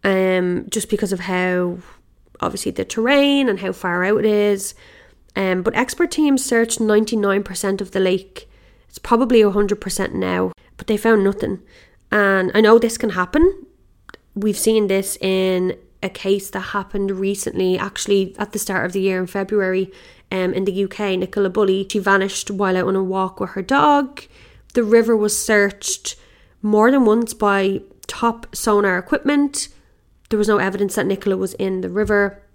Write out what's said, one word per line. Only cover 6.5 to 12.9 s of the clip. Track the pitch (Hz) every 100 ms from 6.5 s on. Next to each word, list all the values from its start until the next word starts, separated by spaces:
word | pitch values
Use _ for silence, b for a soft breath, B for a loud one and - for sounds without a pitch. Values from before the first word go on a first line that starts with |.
| 233 233 -
ninety-nine | 220 214 220 220 202 196
percent | 196 185 196 196
of | 190
the | 196
lake. | 185 185 - - - b b b b
It's | -
probably | - 233 247 233
a | 208
hundred | 202 202 202
percent | 196 190 190
now, | - 185 180 185 - b -
but | -
they | 208
found | 226 220
nothing. | 196 196 - 190 b b b b _
And | 208 202 190 185
I | 214
know | 214 233
this | 233